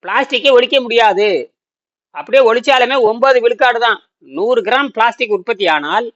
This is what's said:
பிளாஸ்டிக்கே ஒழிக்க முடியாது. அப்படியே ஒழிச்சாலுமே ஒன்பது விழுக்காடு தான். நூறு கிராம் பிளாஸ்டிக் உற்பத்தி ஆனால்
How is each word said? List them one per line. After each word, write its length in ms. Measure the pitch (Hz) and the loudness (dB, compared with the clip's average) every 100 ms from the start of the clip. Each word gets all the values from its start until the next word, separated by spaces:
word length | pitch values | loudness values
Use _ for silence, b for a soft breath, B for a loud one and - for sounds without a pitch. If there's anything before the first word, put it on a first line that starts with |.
பிளாஸ்டிக்கே 460 | 180 214 269 254 254 | -4 -4 -2 -2 2
ஒழிக்க 300 | 247 254 277 | 2 2 -2
முடியாது. 480 | 247 233 220 190 208 170 117 _ _ _ _ _ _ | 0 2 2 2 0 -2 -6 _ _ _ _ _ _
அப்படியே 320 | 143 147 262 | -18 0 2
ஒழிச்சாலுமே 560 | 247 233 247 262 247 269 | 4 2 2 2 2 2
ஒன்பது 400 | 220 233 269 254 | 0 2 0 2
விழுக்காடு 380 | 233 233 262 233 | 0 0 0 0
தான். 180 | 233 208 _ _ | -2 -2 _ _
நூறு 440 | 139 139 214 247 | _ -6 -2 -2
கிராம் 260 | 202 254 277 | 0 -2 -4
பிளாஸ்டிக் 420 | 220 233 226 233 | -2 -2 -2 -4
உற்பத்தி 360 | 202 185 214 190 | -4 -4 -4 0
ஆனால் 400 | 156 147 190 233 | -2 -2 -4 -6